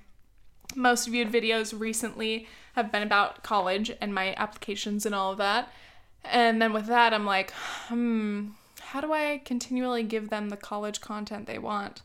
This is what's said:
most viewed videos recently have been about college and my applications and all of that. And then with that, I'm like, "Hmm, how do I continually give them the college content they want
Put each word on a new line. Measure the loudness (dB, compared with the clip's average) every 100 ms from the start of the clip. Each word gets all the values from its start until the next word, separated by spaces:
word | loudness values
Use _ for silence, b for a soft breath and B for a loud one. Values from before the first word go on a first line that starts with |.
| -14 -20 -20 -20 -20 -20 -12 2
most | 4 4 2
viewed | 0 2
videos | 2 2 0 0 -4
recently | -4 -2 -4 -4 -4 -4 -6 B B -2
have | 0
been | 0
about | 4 4 4 0
college | 0 2 4 2 0 -4
and | -4
my | -2 -2 -2
applications | -6 -6 -8 -6 -4 -2 -2
and |
all | 0 0
of | 0
that. | 2 2 0 B B B B B
And | 0 4 6 6
then | 4
with | 2 2
that, | 6 6
I'm | 4 2
like, | 0 0
"Hmm, | -6 -10 -8 -4 0 2 2 0 -2 -6 -12 B B
how | -10 -6
do | 0
I | 0 0 -2 -4
continually | -4 -2 -2 0 0
give | 0 -2 -4
them | -4 -4
the | -8
college | -8 -6 -4 -6
content | -8 -8 -8 -10 -10
they | -8
want | -4 -4 -6 -12